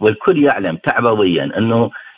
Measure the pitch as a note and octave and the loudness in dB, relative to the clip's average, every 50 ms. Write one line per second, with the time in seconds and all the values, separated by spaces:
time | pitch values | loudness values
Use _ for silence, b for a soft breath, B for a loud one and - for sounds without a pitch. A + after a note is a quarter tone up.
0 | G#2 G#2+ A2 - - - F3+ D3+ C#3+ C#3 B2 G2+ G2 F2 E2 E2+ - D3 C3+ A#2 | 0 0 0 0 0 0 2 4 2 2 2 0 -4 -6 -6 -4 -4 -4 -2 0
1 | A#2+ A#2+ A2 G#2+ G2+ F#2 E2+ D2+ C#2 - - G2 A2 A2+ A2+ A2+ A#2 A2+ B B | 0 0 2 2 2 2 0 0 -2 -4 -4 -2 -2 0 2 0 0 -2 B B
2 | B B B | B B B